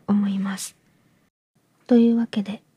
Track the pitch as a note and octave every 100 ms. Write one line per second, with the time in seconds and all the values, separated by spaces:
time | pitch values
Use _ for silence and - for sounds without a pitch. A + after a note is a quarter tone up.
0 | - G#3 G3+ G3 G3 F#3+ - - _ _
1 | _ _ _ _ _ _ _ _ - A#3+
2 | A#3 A#3 A#3 A3 G3+ G#3 _